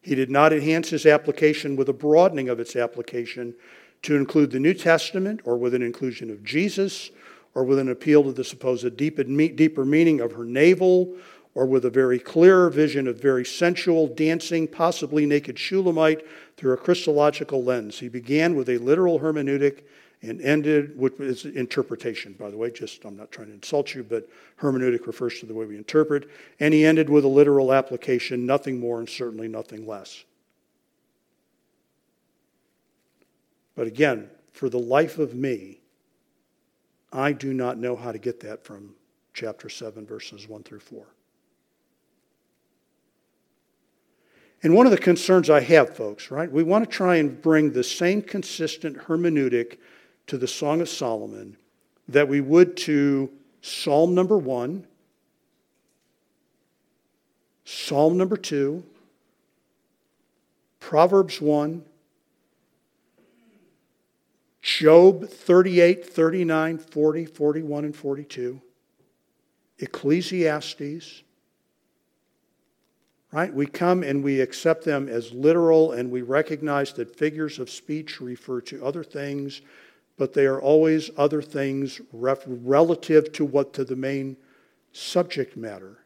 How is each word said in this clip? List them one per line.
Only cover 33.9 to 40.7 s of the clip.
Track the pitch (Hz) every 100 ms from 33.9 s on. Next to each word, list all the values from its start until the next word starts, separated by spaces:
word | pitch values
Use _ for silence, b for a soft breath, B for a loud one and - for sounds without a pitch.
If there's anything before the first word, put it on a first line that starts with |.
| 110 147 117 101 _ _
for | - 131
the | 123
life | 120 135 160 165
of | 139
me, | 123 135 110 95 95 _ _ _ _ _ _ _ _ _ _ _ _ _
I | 135 139
do | 147 135
not | 131 123 120
know | 123
how | 120 120
to | 107
get | 123 -
that | 104 110
from | - 98 101 101 _ _ _
chapter | - 113 101 110
seven, | - 113 110
verses | 107 107 - 104 107
one | 107
through | -